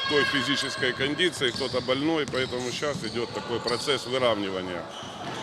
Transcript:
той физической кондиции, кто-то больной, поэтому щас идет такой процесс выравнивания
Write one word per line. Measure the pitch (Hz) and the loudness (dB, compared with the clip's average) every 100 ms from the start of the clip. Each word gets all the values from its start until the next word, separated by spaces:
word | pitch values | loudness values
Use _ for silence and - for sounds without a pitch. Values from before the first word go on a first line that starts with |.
| - | 2
той | 147 | 2
физической | 139 139 123 135 139 - 127 | 4 2 0 0 -2 0 -2
кондиции, | 120 135 147 180 - 131 | 0 0 2 2 2 0
кто-то | 113 131 127 | 0 -2 -2
больной, | 123 131 151 165 | 2 2 2 2
поэтому | 139 127 131 123 123 | 0 0 0 -2 -4
щас | 117 151 131 | -2 -2 -2
идет | 113 110 113 | -4 -2 -2
такой | - 98 117 | -4 -2 -2
процесс | 113 120 - 131 120 | 0 0 2 0 2
выравнивания | 131 123 107 98 95 92 87 80 - - - - - | 2 4 4 2 -2 -2 -4 -6 -10 -10 -8 -8 -6